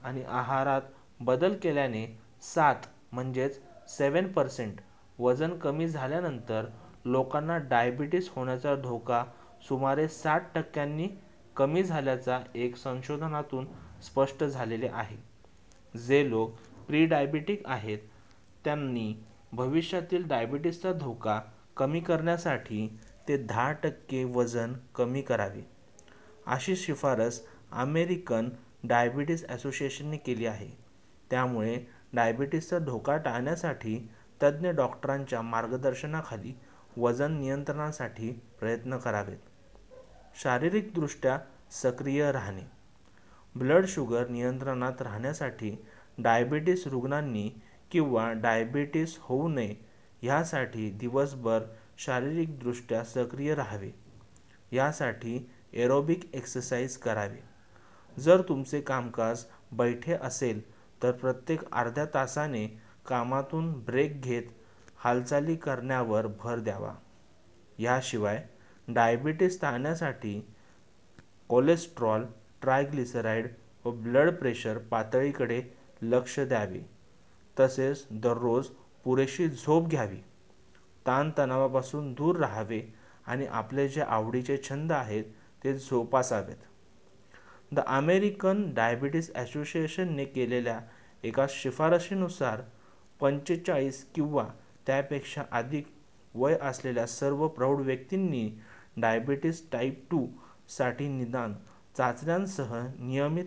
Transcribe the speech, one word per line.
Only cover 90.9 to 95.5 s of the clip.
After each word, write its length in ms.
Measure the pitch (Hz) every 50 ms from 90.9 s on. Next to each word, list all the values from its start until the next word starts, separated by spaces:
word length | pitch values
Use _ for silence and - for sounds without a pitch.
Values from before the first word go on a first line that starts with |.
| - - - - - - -
एका 220 | 117 110 135 139 139
शिफारशीनुसार 1120 | - - - 131 123 - 156 160 175 170 175 - 196 190 180 165 - - 139 120 110 120 117 - - - - - - - - - - -
पंचेचाळीस 920 | 143 139 143 143 143 - 175 170 170 185 165 139 139 135 135 - - - -
किंवा 320 | 160 147 151 147 131 110 - - - - - - - -
त्यापेक्षा 560 | 135 135 139 139 - 147 139 - - - 147 139 -